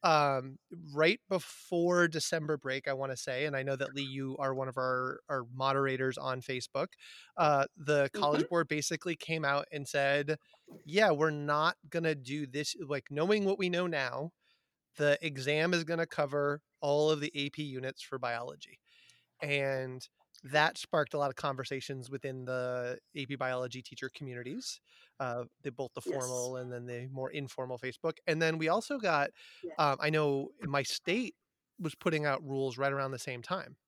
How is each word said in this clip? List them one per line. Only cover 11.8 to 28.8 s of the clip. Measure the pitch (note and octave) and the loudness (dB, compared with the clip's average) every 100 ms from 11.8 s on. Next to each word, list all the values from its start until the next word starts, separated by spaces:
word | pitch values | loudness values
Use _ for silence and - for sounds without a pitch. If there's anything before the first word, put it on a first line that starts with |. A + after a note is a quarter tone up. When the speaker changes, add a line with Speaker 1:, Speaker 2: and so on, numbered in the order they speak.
| D3+ | -4
Speaker 1:
gonna | E3+ E3 D3+ | -2 0 0
do | B2 D3 C#3+ | -2 -6 -4
this." | C3 D3 - | -4 -4 -4
Like, | D3+ C#3+ - | -4 -4 -4
knowing | C#3+ E3+ G#3+ G3 | -2 2 4 4
what | G3 | 2
we | F#3 | 2
know | F3 F3+ | 2 0
now, | D#3+ B2+ B2+ D#3 _ _ _ _ _ _ - | 0 -2 -2 -8 _ _ _ _ _ _ 0
the | D3 C#3+ | 4 4
exam | D#3+ C#3 C3 D3+ E3 | 2 -4 0 2 4
is | F3 | 2
gonna | D#3+ E3 E3 | 2 -2 -2
cover | - C#3+ C#3+ C#3+ D3 _ _ | 0 0 2 0 -2 _ _
all | D3 C#3+ D3+ | 2 4 4
of | D#3 | 2
the | D3 C#3+ | 0 -4
A | C#3+ | -6
P | - | -4
units | D3+ C3 C3 C3+ | -6 -4 -6 -8
for | - C3+ | -10 -6
biology. | A#2+ A#2 B2 D3 - - _ _ _ _ _ _ | -2 -4 -6 -12 -18 -20 _ _ _ _ _ _
And | D3 C#3+ C#3 C3+ C3 B2+ - _ _ _ | -2 0 0 -2 -4 -10 -14 _ _ _
that | - D3 D3+ - | -2 4 4 2
sparked | - E3+ C#3+ | -2 0 0
a | D3+ | 0
lot | C#3+ | -2
of | C3+ | -2
conversations | D3+ C3 C3 C3+ - C3+ A#2+ | -4 -4 -4 -6 -6 -10 -8
within | C3+ C3+ C3 B2+ | -8 -6 -8 -4
the | B2+ B2 B2 B2 B2+ _ C#3+ | -4 -2 -4 -4 -8 _ -10
A | C3 | -8
P | C3+ | -4
biology | B2+ B2+ B2+ B2 | -2 -2 -4 -8
teacher | B2+ B2 C3 | -14 -10 -10
communities, | - C#3 B2 B2 F#3+ - - _ _ - _ | -8 -10 -8 -8 -8 -8 -12 _ _ -20 _
uh, | C3 A#2+ A#2 _ | -6 -4 -8 _
the, | C#3 | -12
both | A#2 C3 | -6 -8
the | - - | -6 -6
Speaker 2:
Yes. | D3 | -4
Speaker 1:
formal | B2+ B2+ B2 B2+ | -2 -2 -4 -4
and | B2 | -8
then | B2 A#2+ | -8 -8
the | A#2+ B2+ | -8 -8
more | C3+ C3 | -6 -6
informal | D3+ C3+ - B2+ B2+ | -6 -8 -8 -8 -6
Facebook. | C3 A#2+ E3 D#3+ - | -8 -4 -4 -4 -2
And | D#3 | 2
then | E3 E3 | 2 2
we | D#3+ | 2
also | F#3+ | 0